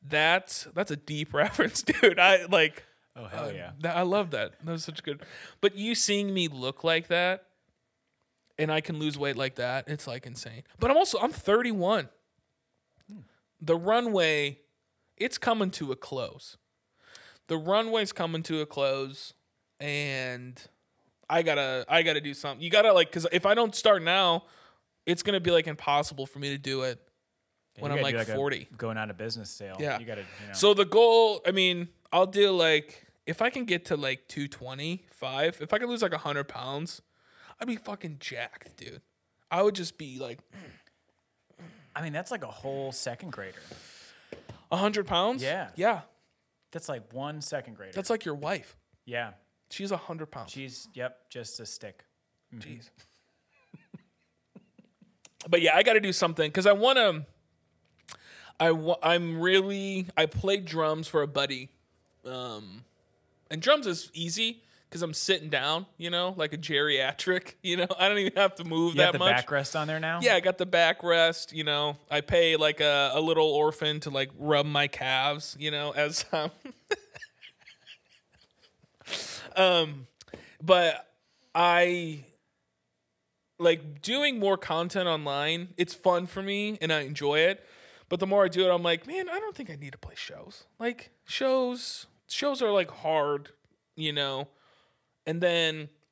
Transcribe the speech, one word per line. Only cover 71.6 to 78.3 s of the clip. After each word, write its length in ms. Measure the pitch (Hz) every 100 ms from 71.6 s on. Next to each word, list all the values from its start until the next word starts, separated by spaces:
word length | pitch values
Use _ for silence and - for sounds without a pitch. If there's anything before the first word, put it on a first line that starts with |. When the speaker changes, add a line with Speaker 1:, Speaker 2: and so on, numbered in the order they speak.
Speaker 1:
know. 340 | 151 147 147 143 _
I 80 | 147
pay, 340 | 147 175 165 160
like, 240 | 151 151
a, 300 | 151 143 139
a 80 | 143
little 260 | 160 160 156
orphan 520 | 147 151 151 151 151
to, 80 | 151
like, 220 | 135 135 -
rub 280 | 147 147 147
my 220 | 147 143
calves, 680 | - 131 131 139 147 - 139
you 120 | 151
know, 200 | 147 147
as 340 | 143 147 160 -
<laughs> 40 |
I'm 180 | 160 156 - 269 - _ 415 - - - _ - _ - - - - _ _ _